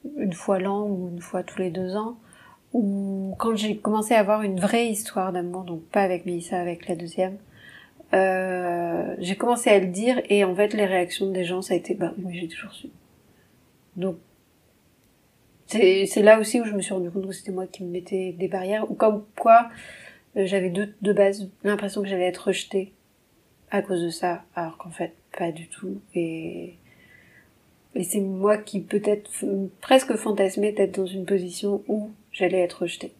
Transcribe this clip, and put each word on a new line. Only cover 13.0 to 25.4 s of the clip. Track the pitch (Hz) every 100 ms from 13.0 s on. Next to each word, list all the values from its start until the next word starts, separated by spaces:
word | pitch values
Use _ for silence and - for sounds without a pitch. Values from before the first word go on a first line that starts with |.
| _ _ _ _ _ _ _ _ _ 185
Donc | 190 165 _ _ _ _ _ _ _ _ _ _ _ _ _ _
c'est, | - 214 190 190
c'est | 196 214
là | 208 220
aussi | 214 247
où |
je | 220
me | 202
suis | 180
rendu | 190 175
compte | 190 190
que |
c'était | 180 -
moi | 185 185
qui | -
me | 180
mettais | 175 175 190 185
des | 170 180
barrières, | 185 185 214 214
ou |
comme | - 220 214 - -
quoi, | 226 233 233 - - - - - _ 208
euh, |
j'avais | 190 196 185
de, | 175 208 -
de | 202
base | 202 196 196 190 _
l'impression | 202 208 202 208
que | 196
j'allais | 190
être | 180 180 -
rejetée | 185 - 196 190 _ _ _ _ _ _ _ _
à | 202
cause | 190 180
de | 170
ça, | 165 180 175 -
alors | - 165 165
qu'en | 175
fait | - 165 - _
pas | -